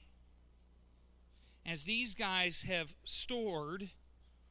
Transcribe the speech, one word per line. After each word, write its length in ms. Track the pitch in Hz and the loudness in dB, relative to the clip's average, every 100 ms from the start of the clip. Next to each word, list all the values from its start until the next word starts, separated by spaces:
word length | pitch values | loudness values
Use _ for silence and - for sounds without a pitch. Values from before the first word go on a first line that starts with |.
| - - - - - - - - - - - - - - - - - | -18 -20 -20 -20 -20 -20 -20 -20 -20 -20 -20 -20 -20 -20 -20 -12 -6
as 180 | 165 | -4
these 300 | 156 226 247 | 0 0 0
guys 480 | - 202 185 180 160 | 0 2 4 4 2
have 320 | - 180 156 - | 0 0 -2 -6
stored 880 | - - - 247 214 165 147 190 196 - - - - - - | -2 0 0 0 0 0 -2 -4 -6 -12 -20 -20 -20 -20 -20